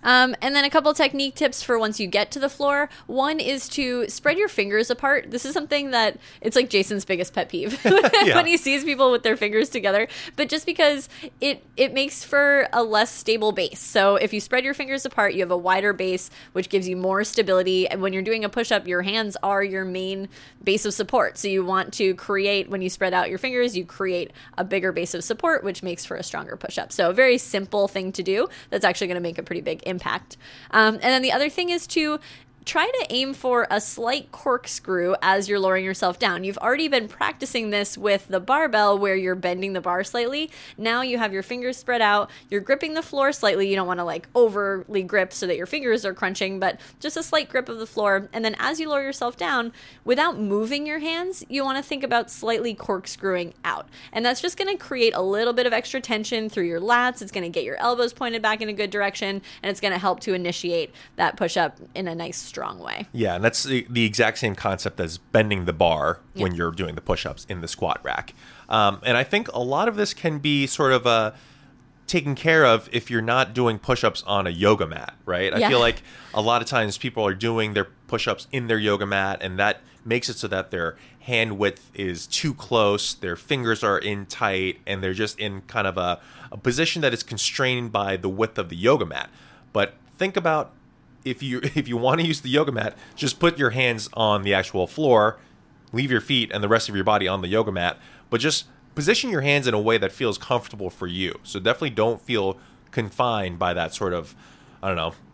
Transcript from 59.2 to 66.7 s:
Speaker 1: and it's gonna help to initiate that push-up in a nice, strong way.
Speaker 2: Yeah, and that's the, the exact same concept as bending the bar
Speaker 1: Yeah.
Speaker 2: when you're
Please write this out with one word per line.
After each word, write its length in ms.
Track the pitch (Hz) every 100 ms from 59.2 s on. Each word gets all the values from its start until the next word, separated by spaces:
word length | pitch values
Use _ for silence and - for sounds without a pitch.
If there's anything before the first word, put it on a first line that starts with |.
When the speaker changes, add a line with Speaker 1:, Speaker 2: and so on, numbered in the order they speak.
| 196 196 - -
Speaker 1:
and 80 | 190
it's 100 | 190
gonna 180 | 202 175
help 220 | 190 175
to 140 | -
initiate 580 | 185 175 170 175 170 156 - - -
that 220 | 170 -
push-up 400 | 175 185 160 - -
in 120 | - 185
a 80 |
nice, 360 | 165 170 - -
strong 300 | - - 90
way. 260 | 69 53 -
Speaker 2:
Yeah, 240 | 120 104 87
and 80 |
that's 180 | 110 -
the, 240 | 135 127 -
the 160 | 120
exact 340 | 113 104 113 -
same 180 | 113 95
concept 420 | 107 95 - -
as 200 | 85 82
bending 480 | _ 113 107 101 87
the 60 |
bar 460 | 80 87 78 76 85 -
Speaker 1:
Yeah. 80 | -
Speaker 2:
when 120 | 98 85
you're 160 | 85